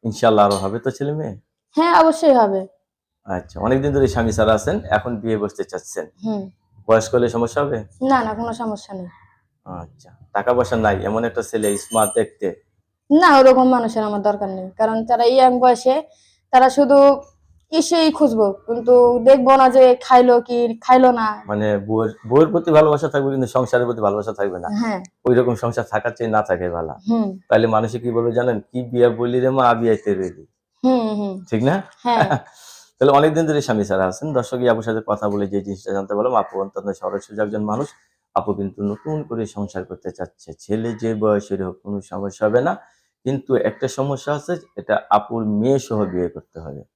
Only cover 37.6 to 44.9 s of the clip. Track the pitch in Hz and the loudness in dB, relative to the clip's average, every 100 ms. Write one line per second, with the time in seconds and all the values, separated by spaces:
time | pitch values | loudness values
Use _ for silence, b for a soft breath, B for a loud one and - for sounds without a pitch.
37.6 | 107 110 147 _ _ _ _ - 95 95 | -6 -6 -8 _ _ _ _ -8 -6 -6
38.6 | 98 92 101 104 156 156 147 117 107 - | -8 -8 -8 -8 -8 -10 -8 -10 -10 -10
39.6 | 101 95 92 92 92 - 90 _ - 80 | -10 -10 -12 -14 -16 -14 -16 _ -20 -20
40.6 | - 107 113 110 117 110 107 104 101 98 | -8 -6 -6 -6 -6 -2 0 0 -2 -8
41.6 | 92 - - 101 98 92 98 - 107 117 | -8 -10 -12 -12 -10 -10 -10 -4 0 0
42.6 | 143 196 b b b _ 123 135 - 127 | -2 -6 b b b _ -6 -6 -2 -2
43.6 | - 107 131 - 139 135 - 147 143 175 | 0 -4 -8 -6 -6 -6 -6 -6 -6 -10
44.6 | - - 87 | -10 -18 -4